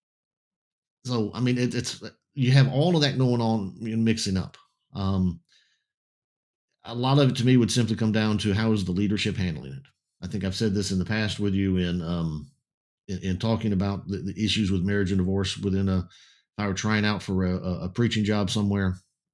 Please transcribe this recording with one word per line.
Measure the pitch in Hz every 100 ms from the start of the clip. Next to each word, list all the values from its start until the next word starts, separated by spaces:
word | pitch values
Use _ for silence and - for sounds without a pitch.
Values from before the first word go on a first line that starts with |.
| _ _ _ _ _ _ _ _ _ _ 123
So, | 123 104
I | -
mean, | 123 123
it, | 123
it's, | 120 - - 107 - _
you | - 123
have | 135 131
all | 131 165 175
of |
that | 147 127
going | 127 120
on | 117 113 95 -
and | 113 113 113
mixing | 107 - 92
up. | 80 - _ _ _
Um, | - 98 95 92 85 - _ _ _ _ _ _ _ _ _ _ _ _ _
a | - 120
lot | 127 139
of | 139
it | -
to | 117
me | 131
would | 110
simply | - 110 110
come | 110
down | 107 107 104
to | 101
how | 98 113
is | 110 92
the |
leadership | 90 101 101 110 95
handling | 92 76 65
it? | 67 - _ _ _
I | 90
think | 104
I've | 95 92
said | 110
this | 98 95
in | 95
the | 87
past | 110 107 -
with | 101
you | 98 98 92
in, | 90 87
um, | 82 85 82 78 73 _ _ _ _ _ -
in, | 92
in | 95 90
talking | 113 110 113
about | 98 101 101 -
the, | 98
the | 98 92
issues | 107 90 101
with | 95
marriage | 90 101 92
and | 95
divorce | 90 98 95 -
within | 98 95 98
a, | 92
if | 90 - - _ _ -
I | 104
were |
trying | 95 107 107 104
out | 104
for | - 95 92
a, | 90
a, | 92 90 92
a |
preaching | 92 117 110 104
job | 107 98
somewhere | 107 101 101 95 92 - _ _